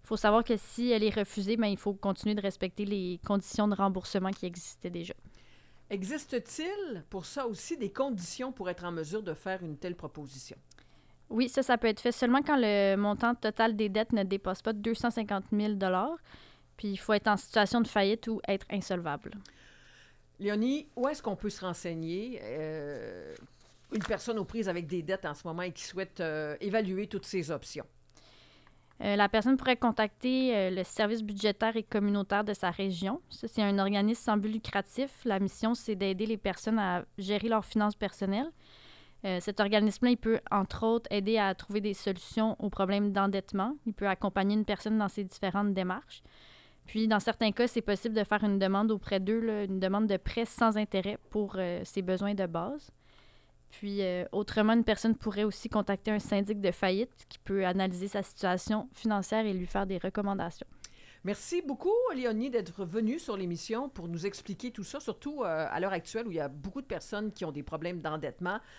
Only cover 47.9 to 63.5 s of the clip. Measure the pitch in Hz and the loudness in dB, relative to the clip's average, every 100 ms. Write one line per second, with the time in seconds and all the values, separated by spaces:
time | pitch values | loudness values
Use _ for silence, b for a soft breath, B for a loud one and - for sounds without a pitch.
47.9 | 202 233 220 202 208 214 196 190 196 220 | 2 2 0 2 2 4 4 4 4 2
48.9 | 208 - 196 190 226 226 214 202 190 190 | 0 0 0 2 0 0 -2 -2 0 2
49.9 | 196 220 190 - - 226 - 226 214 214 | 4 4 2 0 -2 -2 2 4 4 0
50.9 | 196 190 214 - 214 202 190 180 175 185 | 0 -2 -6 -4 -2 -2 -2 -2 -4 -6
51.9 | - 180 185 202 202 180 165 180 294 - | -4 0 0 0 0 -2 -2 -4 -6 -10
52.9 | - b b b b b b - - 202 | -20 b b b b b b -20 -10 -6
53.9 | 202 190 180 180 202 208 - 214 233 226 | -2 0 0 -2 -2 0 4 6 6 6
54.9 | 214 226 226 220 202 214 - 226 214 202 | 4 4 2 0 0 0 0 -2 0 2
55.9 | 196 - 208 - 202 202 208 196 180 190 | 0 0 0 2 2 2 0 0 2 2
56.9 | 190 247 - - - - 196 185 185 190 | 2 0 -6 -20 -14 -2 0 2 2 2
57.9 | 180 196 202 190 - 190 180 - 214 247 | 0 -4 -4 -4 -2 0 0 0 -2 -2
58.9 | - 226 208 185 220 220 190 180 202 196 | -4 0 0 2 0 2 0 -2 -2 -2
59.9 | 185 185 214 202 196 170 - - B B | -2 -2 -2 0 -2 -4 -8 -16 B B
60.9 | B B B 185 208 - 349 311 254 359 | B B B -6 -6 -4 -2 -2 -2 2
61.9 | 453 494 285 240 220 262 240 170 185 180 | 2 2 0 0 0 0 -2 -2 -6 -4
62.9 | 202 220 302 - 202 180 | 0 0 0 -4 -4 -4